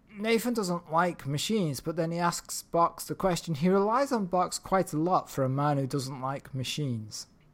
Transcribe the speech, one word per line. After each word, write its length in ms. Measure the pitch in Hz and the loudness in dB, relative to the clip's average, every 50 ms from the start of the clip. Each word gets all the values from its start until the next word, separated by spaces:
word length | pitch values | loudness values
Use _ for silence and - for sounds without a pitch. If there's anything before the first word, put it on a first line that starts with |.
| _ - 220 202 | _ -18 -10 -4
Nathan 340 | 208 226 233 226 220 247 240 | 0 2 2 2 2 0 0
doesn't 400 | 226 202 175 175 170 - 151 156 | 0 0 0 -2 -4 -4 0 2
like 340 | 165 180 180 160 - - | 2 2 2 0 -4 -4
machines, 540 | 135 147 143 - - 214 220 175 151 135 - | -4 -2 -2 0 0 0 0 0 0 -2 -4
but 140 | - 165 160 | -6 -6 -2
then 140 | 170 160 165 | -2 -2 -2
he 80 | 170 170 | 0 0
asks 440 | 175 175 165 - - - - - - | 0 0 0 -2 -6 -10 -10 -10 -8
Box 400 | _ - 170 170 - - - - | _ 2 4 4 4 2 -2 -8
the 100 | - 151 | -8 -6
question. 400 | - - 190 175 - - 170 160 | 0 0 0 0 0 -2 -4 -2
He 140 | 127 160 185 | 2 4 4
relies 420 | 190 196 196 214 226 262 285 269 269 | 4 4 4 4 2 2 2 2 0
on 140 | 226 196 | 0 0
Box 320 | 175 185 180 180 170 - - | 0 0 0 0 0 -2 -8
quite 340 | - - - 190 170 - - | -4 0 2 2 2 2 0
a 60 | 151 | 0
lot 320 | 160 180 185 147 - - | 2 2 2 2 0 0
for 140 | - - 135 | -2 0 0
a 40 | 131 | 0
man 300 | 131 143 143 147 147 139 | 2 2 2 2 2 2
who 80 | 139 | 0
doesn't 340 | 127 143 143 123 131 143 131 | 0 -2 -4 -4 -4 -8 -6
like 320 | 131 135 139 139 - - - | -6 -6 -6 -6 -8 -8 -8
machines. 720 | 131 123 - - - 151 135 120 110 107 107 - - - - _ _ _ _ | -6 -6 -4 -4 -4 -2 -2 -2 -4 -6 -8 -12 -14 -14 -14 _ _ _ _